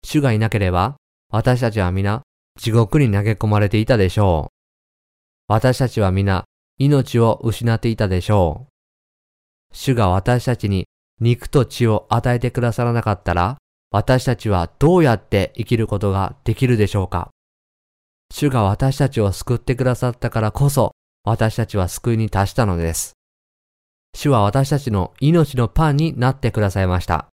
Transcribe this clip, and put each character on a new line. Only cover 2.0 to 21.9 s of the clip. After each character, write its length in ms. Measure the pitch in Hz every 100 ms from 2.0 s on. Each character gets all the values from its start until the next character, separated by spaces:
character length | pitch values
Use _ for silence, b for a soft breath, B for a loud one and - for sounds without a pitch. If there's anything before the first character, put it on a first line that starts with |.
| 98 110 - _ _ -
地 140 | 117
獄 280 | 113 110 156
に 120 | 131
投 120 | 101
げ 80 | 101
込 140 | 107 110
ま 120 | 104
れ 100 | 104
て 80 | 110
い 80 | 110
た 120 | 120
で 120 | 95
し 80 | 107
ょ 280 | 101 82 -
う。 40 | _ _ _ _ _ _ _ _ _ _
私 300 | 110 127 127
た 100 | 123
ち 100 | -
は 120 | 98
皆 340 | 95 101 92 - _ _ _
命 420 | 139 143 - 120
を 220 | 113 -
失 320 | 117 107 117 113
っ 40 |
て 100 | 117
い 80 | 113
た 100 | 104
で 140 | 92
し 100 | -
ょ 360 | 104 85 73 127
う。 1040 | _ _ _ _ _ _ _ _ _ _ -
主 200 | - 120
が 140 | 98
私 360 | 92 95 123 -
た 100 | 120
ち 140 | 104
に 160 | 95 - _ _ _
肉 280 | 117 120 -
と 180 | 143 123
血 200 | - 117
を 180 | 107 -
与 260 | 117 123 120
え 40 |
て 100 | 123
く 120 | -
だ 100 | 117
さ 140 | 113 120
ら 80 |
な 80 | 117
か 120 | 110
っ 100 | 101
た 100 | -
ら、 240 | 87 90 139 _ _ _
私 320 | 98 - 127
た 120 | 131 120
ち 140 | 110
は 220 | 95 85 _
ど 180 | 147 180
う 60 |
や 120 | 151 110
っ 60 |
て 300 | _ 101 92 -
生 80 | 107
き 100 | 113
る 100 | 110
こ 140 | 101
と 120 | 101
が 240 | 95 95 - -
で 100 | 110
き 100 | 127
る 120 | 117
で 100 | 101
し 80 | 104
ょ 80 |
う 40 | 92
か？ 220 | 87 87 _ _ _ _ _ _ _ _ _ _
主 180 | - 147
が 140 | 127
私 340 | 98 104 135 -
た 120 | 139
ち 100 | -
を 120 | 101
救 240 | 95 - 120
っ 40 |
て 160 | - 123
く 80 |
だ 120 | 127 120
さ 140 | 123
っ 80 | -
た 120 | 120
か 100 | 117
ら 120 | 107
こ 180 | - 143
そ、 240 | 135 110 _ _ _ -
私 300 | 113 110 -
た 100 | 110
ち 120 | 104
は 120 |
救 240 | 90